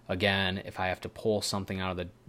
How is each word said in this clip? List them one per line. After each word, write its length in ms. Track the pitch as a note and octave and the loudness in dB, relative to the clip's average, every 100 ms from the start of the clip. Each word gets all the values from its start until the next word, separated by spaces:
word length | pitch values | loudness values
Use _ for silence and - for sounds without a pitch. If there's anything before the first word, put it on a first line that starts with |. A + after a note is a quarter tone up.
| - | -4
again, 540 | F#2 G2+ G2 F#2+ F#2+ | 2 4 4 2 0
if 140 | - - | -6 -2
I 80 | F#2 | 0
have 140 | F2 | -2
to 80 | F2+ | -6
pull 340 | - A2+ G#2 | -2 0 2
something 380 | - G2+ F#2 F#2+ | 0 -2 -2 -2
out 100 | F#2 | -2
of 60 | F2+ | -2
the 100 | F2 - | -6 -8